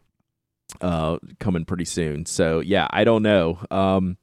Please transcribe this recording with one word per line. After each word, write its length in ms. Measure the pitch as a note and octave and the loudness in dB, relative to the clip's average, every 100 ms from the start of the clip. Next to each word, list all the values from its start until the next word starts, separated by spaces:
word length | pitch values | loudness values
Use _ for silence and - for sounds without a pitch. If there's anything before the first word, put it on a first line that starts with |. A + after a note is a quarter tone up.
| _ _ _ _ _ _ - - | _ _ _ _ _ _ -20 -8
uh, 360 | F2+ E2 D#2+ E2+ - - | -4 -2 -2 -4 -8 -8
coming 260 | G#2+ F2 E2 | -4 -2 -4
pretty 200 | F2+ E2+ | -6 -6
soon. 400 | - D#2+ D2 E2+ | -4 -4 -4 -6
So 340 | - E2 D#2+ | 0 0 0
yeah, 280 | D#2 F#2+ D#2 | 0 0 0
I 120 | G2 | 2
don't 200 | A2 A2+ | 4 4
know. 360 | G#2+ G2+ E2 E2+ - | 4 4 2 -2 -4
Um, 460 | G2 F#2+ F#2+ F#2 F2+ | 0 2 2 0 -4